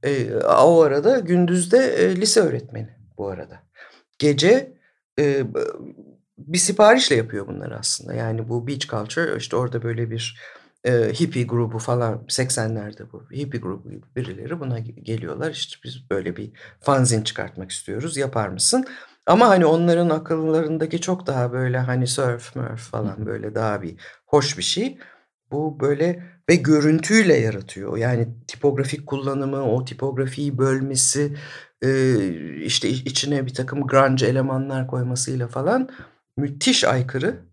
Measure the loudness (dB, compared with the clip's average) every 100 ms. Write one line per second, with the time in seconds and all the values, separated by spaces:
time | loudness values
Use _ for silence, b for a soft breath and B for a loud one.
0 | -2 -2 -2 0 4 8 8 8 6 4
1 | 2 2 2 2 4 2 4 4 4 2
2 | 2 2 2 4 2 0 -8 -12 -12 -14
3 | -20 -10 -10 -10 -14 -20 _ B B B
4 | B _ 2 4 6 6 4 b b b
5 | _ 0 0 2 -2 -4 -6 -8 -16 -18
6 | -20 _ _ _ -6 -2 0 6 8 8
7 | 6 2 0 -6 -8 -10 -10 -8 -6 -6
8 | -6 -6 -4 -4 -4 -6 -4 -8 -6 -6
9 | -6 -4 -2 -4 -4 -2 -2 -4 -4 -4
10 | -4 -6 -8 B B B B _ 2 2
11 | 2 0 0 0 -2 0 -2 -4 -2 0
12 | 0 -4 -6 -4 -2 -2 -2 -4 -8 -14
13 | -18 -20 -14 -10 -8 -6 -6 -10 -12 -18
14 | -12 -10 -8 -10 -10 -8 -6 -6 -8 -14
15 | -8 -6 -6 -6 -6 -6 -12 -12 -16 -16
16 | -6 -4 -4 -8 -14 B B B 0 2
17 | 2 2 -2 -8 -10 -12 -12 -12 -8 -8
18 | -6 -4 -4 -2 -4 -2 0 0 -2 B
19 | B B 2 6 8 8 6 4 4 4
20 | 4 0 0 -2 2 0 0 -2 -2 -4
21 | -4 -4 -2 -2 -2 -2 -2 -2 -2 0
22 | -2 0 -2 -2 -8 -10 -8 -10 -8 -6
23 | -6 -6 -8 -6 -6 -2 -2 -2 -6 -12
24 | B B _ 2 2 -4 -4 -2 -4 -6
25 | B B B _ _ -6 -4 -2 0 2
26 | 0 0 B B 4 4 6 4 6 2
27 | 4 4 6 4 2 -4 -10 -12 -8 -2
28 | 0 0 -2 -6 -16 -2 0 0 -2 -4
29 | -6 -6 -4 -4 -4 -2 0 -2 -2 -6
30 | -4 -2 -4 -2 -4 0 0 0 -2 0
31 | 0 0 -2 -4 B B B _ 0 2
32 | 2 2 0 -4 -10 -8 -4 -2 -2 -2
33 | -4 -6 -2 -2 -4 -6 -6 -4 2 4
34 | 4 4 2 2 0 -2 -4 -4 -4 -4
35 | -4 -4 -4 -4 -6 -4 0 0 -2 B
36 | B B _ -6 -6 -2 0 2 2 0
37 | -2 -2 -4 -6 -14